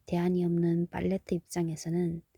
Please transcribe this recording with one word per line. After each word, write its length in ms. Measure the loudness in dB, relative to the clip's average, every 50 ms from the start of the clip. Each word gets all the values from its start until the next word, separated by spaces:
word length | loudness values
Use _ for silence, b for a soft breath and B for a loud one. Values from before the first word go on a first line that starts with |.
| _
대안이 380 | -2 -2 0 2 2 2 2 2
없는 420 | 2 2 4 4 4 2 2 0 -2
발레트 460 | -4 -4 -2 0 -2 -2 -2 -2 -4
입장에서는 880 | -4 -4 _ -4 -2 -2 -2 -4 -6 -4 -2 -2 0 0 0 -2 -6 -10 _ _